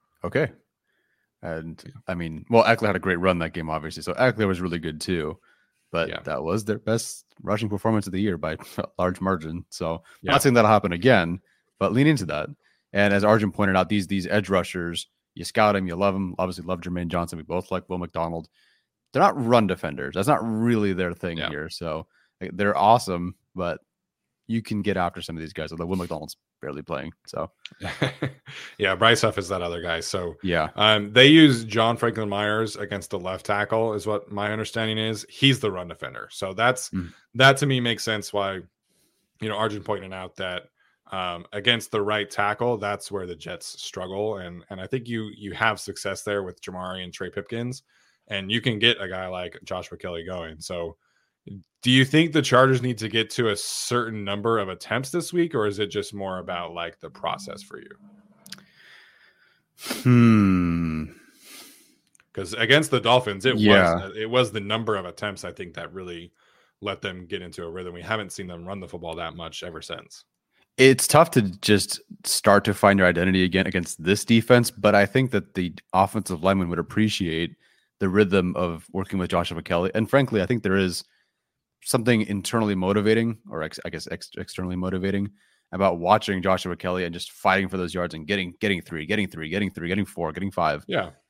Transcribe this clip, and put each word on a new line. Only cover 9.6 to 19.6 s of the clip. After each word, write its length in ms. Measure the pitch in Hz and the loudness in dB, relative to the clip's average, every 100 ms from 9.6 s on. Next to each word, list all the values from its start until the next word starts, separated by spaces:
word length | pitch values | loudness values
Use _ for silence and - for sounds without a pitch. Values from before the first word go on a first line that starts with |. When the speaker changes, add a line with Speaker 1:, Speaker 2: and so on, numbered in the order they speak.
| - | -10
Speaker 1:
So 340 | - 82 82 - _ | -8 -6 -6 -10 _
Speaker 2:
Yeah. 100 | 90 | -2
Speaker 1:
not 80 | 139 | 2
saying 100 | 139 | 4
that'll 160 | 120 107 | 4 6
happen 220 | 107 98 | 4 2
again, 480 | 85 120 113 85 92 _ _ _ - | 0 4 4 4 -4 _ _ _ -4
but 120 | 98 | 0
lean 140 | 113 147 | 4 4
into 180 | 143 87 | 2 0
that. 220 | 76 76 143 _ _ _ | -6 -8 -12 _ _ _
And 180 | 98 101 | 2 4
as 100 | 101 | 4
Arjun 280 | 104 110 104 | 4 4 2
pointed 240 | - 101 95 | 0 2 2
out, 140 | 87 | 2
these, 160 | 104 87 | 0 -2
these 200 | 98 87 | -4 0
edge 220 | 104 92 | -2 0
rushers, 580 | 95 85 92 85 85 - _ _ | 0 -2 -6 -6 -8 -10 _ _
you 100 | - | -14
scout 320 | 87 - 107 101 | -6 2 4 4
'em, 120 | 95 | -2
you 80 | 85 | 0
love 180 | 101 | 0
'em. 220 | 95 92 87 | 0 -4 -4
Obviously 260 | 92 90 85 | -4 -4 -6
love 160 | 90 | -6
Jermaine 260 | 87 87 85 | -6 -6 -4
Johnson. 300 | 87 85 85 | -4 -4 -8
We 60 | |
both 280 | 78 87 - | -6 -6 -4
like 180 | 92 - | -6 -6
Will 80 | 90 | -8
McDonald. 500 | 87 90 82 82 78 _ _ _ _ _ _ | -6 -6 -6 -6 -12 _ _ _ _ _ _
They're 100 | 139 | 2
not 220 | 196 311 | 4 4
run 220 | 117 120 | 4 4